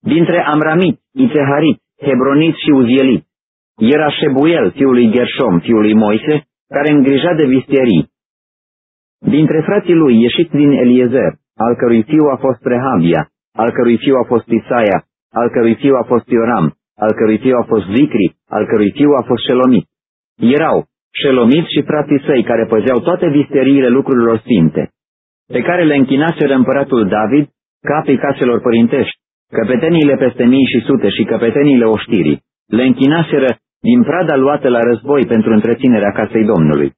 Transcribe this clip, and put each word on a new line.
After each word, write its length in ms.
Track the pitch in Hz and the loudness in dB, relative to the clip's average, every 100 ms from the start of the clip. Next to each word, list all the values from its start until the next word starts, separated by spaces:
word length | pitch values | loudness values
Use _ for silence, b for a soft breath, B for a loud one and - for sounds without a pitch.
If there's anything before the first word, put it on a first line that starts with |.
| - | -2
Dintre 260 | 156 165 170 151 | 0 0 0 -2
Amramit, 440 | 151 156 160 185 - _ | -2 0 0 0 -4 _
Ițeharit, 640 | 131 131 147 135 143 160 - _ _ - | -2 0 0 0 0 0 -2 _ _ -4
Hebronit 480 | 131 127 143 160 | 0 0 0 0
și 160 | 151 151 | -2 0
Uzieli, 560 | 135 120 131 131 101 _ _ _ _ _ _ 110 | 2 2 2 2 0 _ _ _ _ _ _ 0
era 140 | 151 151 | 2 0
Shebuel, 600 | - 151 131 151 165 101 | -2 -2 0 0 2 -2
fiul 200 | - 139 | 0 0
lui 200 | 123 117 | 4 2
Gershom, 460 | 120 117 - 127 87 | 2 -2 -2 0 0
fiul 200 | 98 113 | 0 0
lui 140 | 107 | 2
Moise, 400 | 107 107 110 - 151 - _ _ | 2 2 -2 -2 -4 -4 _ _
care 220 | 143 147 | -4 0
îngrija 400 | 147 135 135 160 | 2 2 0 0
de 100 | 160 | 0
visterii. 680 | 143 131 - 135 127 87 - _ _ _ _ _ _ _ _ _ _ _ | 0 0 0 0 2 0 -2 _ _ _ _ _ _ _ _ _ _ _
Dintre 420 | - 135 156 156 | -4 0 0 0
frații 340 | 156 202 202 | -2 -2 0
lui, 260 | 170 151 113 | 2 4 4
ieșiți 360 | 117 - 165 147 | 2 0 -2 0
din 140 | 147 | 2
Eliezer, 600 | 135 123 123 123 131 90 - _ _ | 2 2 2 2 0 -2 -6 _ _
al 180 | 117 120 | -4 -2
cărui 260 | 127 113 | 0 0
fiu 220 | 107 151 147 | 0 0 0
a 20 | 131 | 0
fost 240 | 135 131 | -4 -4
Rehabia, 680 | 135 120 135 113 82 80 76 _ _ | -4 -4 -2 -2 0 -2 -4 _ _
al 180 | - 117 | -4 -4
cărui 280 | 120 120 113 | 0 0 0
fiu 160 | 143 131 | 0 -2
a 80 | |
fost 220 | 120 120 - | 0 -4 -2
Isaia, 520 | 113 - 123 107 90 - _ _ - | -4 -2 -2 0 -2 -6 _ _ -4
al 80 | 120 | -4
cărui 200 | 123 117 110 | 0 -2 0
fiu 120 | 139 131 | 0 0
a 20 | 117 | 0
fost 160 | 120 - | -2 0
Ioram, 380 | 123 113 117 78 - _ _ | -2 0 -2 -2 -6 _ _
al 80 | 107 107 | -4 0
cărui 200 | 110 110 | 0 0
fiu 180 | 131 123 | 0 0
a 20 | - | 0
fost 140 | 113 87 | -4 -2
Zicri, 320 | 107 151 113 90 _ _ 107 | 0 0 0 -2 _ _ -6
al 80 | 107 | -2
cărui 240 | 110 104 - | 0 -2 0
fiu 120 | 147 139 | 0 0
a 20 | 113 | 0
fost 140 | 120 | -4
Shelomit, 420 | - 123 127 117 - _ _ _ _ _ 113 143 | -2 0 2 2 -2 _ _ _ _ _ 0 2
erau 200 | 156 98 - _ _ - | 0 -2 -4 _ _ -4
Shelomit 460 | 143 127 113 147 160 | 0 2 2 2 0
și 80 | 156 139 | -4 -2
frații 340 | 151 147 143 - | -4 -2 -2 0
săi, 160 | 135 110 | -2 0
care 140 | 113 113 | -2 0
păzeau 260 | 113 107 123 - | 0 0 -2 -2
toate 180 | 180 175 | -2 0
visteriile 600 | 143 139 139 131 139 127 | 0 0 0 2 2 2
lucrurilor 500 | 127 135 123 117 113 | 0 0 0 0 -2
sfinte, 440 | - 110 80 78 - _ _ _ _ _ _ | 0 0 2 0 -8 _ _ _ _ _ _
pe 80 | 123 123 | -6 -2
care 140 | 180 | 0
le 120 | 160 143 | 0 0
închinaseră 580 | 131 135 156 160 147 | 0 0 -2 -2 0
împăratul 540 | 135 123 135 139 123 101 | 0 0 0 -2 -2 0
David, 380 | 107 107 139 143 _ _ _ - | -2 0 0 -2 _ _ _ -4
capii 320 | 147 147 131 143 | -4 0 -2 -2
caselor 340 | 139 127 117 | -2 -2 0
părintești, 580 | 123 117 117 139 107 - _ _ _ - | 0 2 2 0 -4 -8 _ _ _ -4
căpeteniile 600 | 110 123 160 170 147 135 | -2 -2 0 2 2 2
peste 280 | 131 117 | -2 0
mii 260 | 123 135 127 | 2 2 2
și 120 | 120 - | 0 -2
sute 200 | 131 101 | -2 0
și 140 | 98 | -2
căpeteniile 600 | 110 113 117 127 147 131 | -4 -2 -2 0 2 2
oștirii, 580 | 113 107 - 110 - 71 _ _ _ | 2 0 -2 -2 0 -2 _ _ _
le 160 | 107 | -2
închinaseră 680 | 131 120 139 160 156 151 131 117 _ _ 110 | 0 0 0 0 0 0 -2 -4 _ _ 0
din 140 | 123 | 2
prada 340 | 113 165 170 139 | 2 0 -2 0
luată 320 | 135 147 135 | 0 0 0
la 120 | 120 117 | 0 0
război 320 | 113 139 143 117 | -2 0 -2 0
pentru 260 | 113 110 | 0 2
întreținerea 600 | 107 113 117 131 113 101 | 0 0 0 0 0 0
casei 320 | 101 104 113 | -2 -4 -2
Domnului. 460 | 107 98 78 73 71 | 0 0 0 0 -4